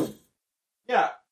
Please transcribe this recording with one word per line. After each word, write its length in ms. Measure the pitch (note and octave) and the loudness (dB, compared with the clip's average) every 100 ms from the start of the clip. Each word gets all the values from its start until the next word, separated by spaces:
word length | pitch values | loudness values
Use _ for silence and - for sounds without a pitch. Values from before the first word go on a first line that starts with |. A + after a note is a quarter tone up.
| - - _ _ _ _ _ _ - | -2 -6 _ _ _ _ _ _ -2
Yeah. 220 | B3 - - _ | 0 0 -4 _